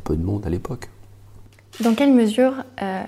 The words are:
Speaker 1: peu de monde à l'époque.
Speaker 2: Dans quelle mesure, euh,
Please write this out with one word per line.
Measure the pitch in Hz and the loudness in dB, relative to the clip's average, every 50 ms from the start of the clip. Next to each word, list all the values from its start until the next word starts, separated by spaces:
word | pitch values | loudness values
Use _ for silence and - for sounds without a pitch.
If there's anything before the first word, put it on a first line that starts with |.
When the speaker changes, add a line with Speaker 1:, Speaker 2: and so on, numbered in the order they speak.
Speaker 1:
peu | - - 78 | -4 -4 -2
de | 80 85 | -2 -2
monde | 95 101 202 202 | -2 -2 -4 -4
à | - | -4
l'époque. | 82 - - - 127 - - - - - - - - - - - - - - - - - _ - - - | -6 -4 -6 -8 -10 -10 -12 -18 -20 -20 -20 -20 -20 -20 -20 -20 -20 -20 -20 -20 -20 -20 _ -18 -8 -2
Speaker 2:
Dans | 220 233 220 | 0 0 2
quelle | 233 285 285 | 4 4 4
mesure, | 262 240 226 208 214 247 254 262 269 262 - - - - | 6 6 4 4 4 2 2 2 2 -2 -10 -14 -10 -8
euh, | 196 190 190 185 - | -6 -6 -6 -6 -8